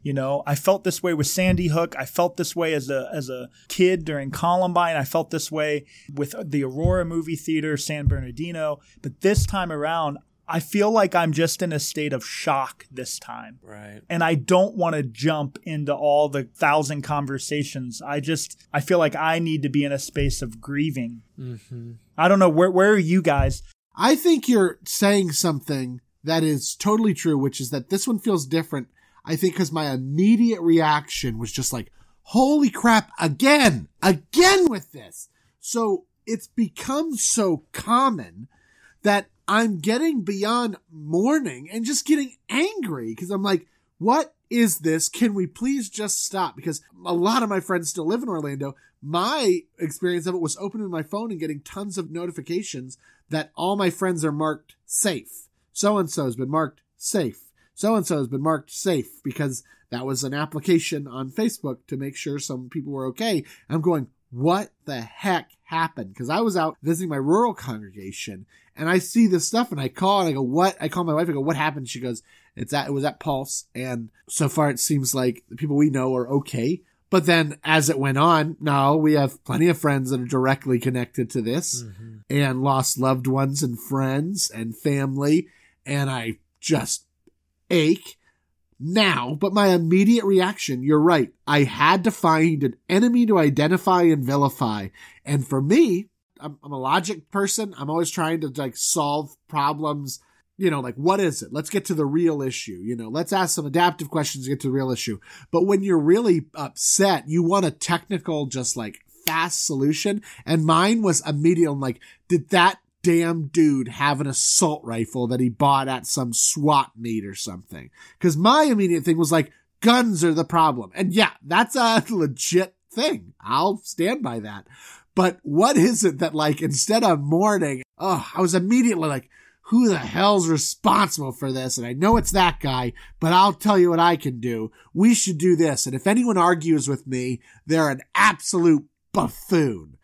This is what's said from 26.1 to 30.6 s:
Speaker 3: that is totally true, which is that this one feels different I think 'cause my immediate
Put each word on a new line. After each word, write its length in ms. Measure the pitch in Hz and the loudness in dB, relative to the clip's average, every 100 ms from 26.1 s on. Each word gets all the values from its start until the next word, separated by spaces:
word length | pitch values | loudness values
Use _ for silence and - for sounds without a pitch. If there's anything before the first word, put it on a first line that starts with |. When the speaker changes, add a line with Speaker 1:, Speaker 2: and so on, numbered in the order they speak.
| _ | _
Speaker 3:
that 200 | 143 165 | -2 0
is 320 | 160 147 - - | 2 0 -4 -4
totally 380 | 202 214 220 | 0 2 2
true, 240 | 165 170 147 | 0 0 0
which 240 | 135 - | 0 -4
is 80 | 127 | -6
that 200 | 139 120 | -8 -4
this 180 | 190 226 | -4 -2
one 120 | 220 | -2
feels 260 | - 190 139 | 0 -2 0
different 420 | 165 160 143 120 _ _ _ - | -4 -2 -8 -10 _ _ _ -6
I 100 | 160 | 0
think 200 | 185 175 | 0 0
'cause 160 | 170 | -2
my 200 | 160 147 | -2 -4
immediate 680 | 131 131 147 196 226 233 214 | -4 -4 2 4 6 4 2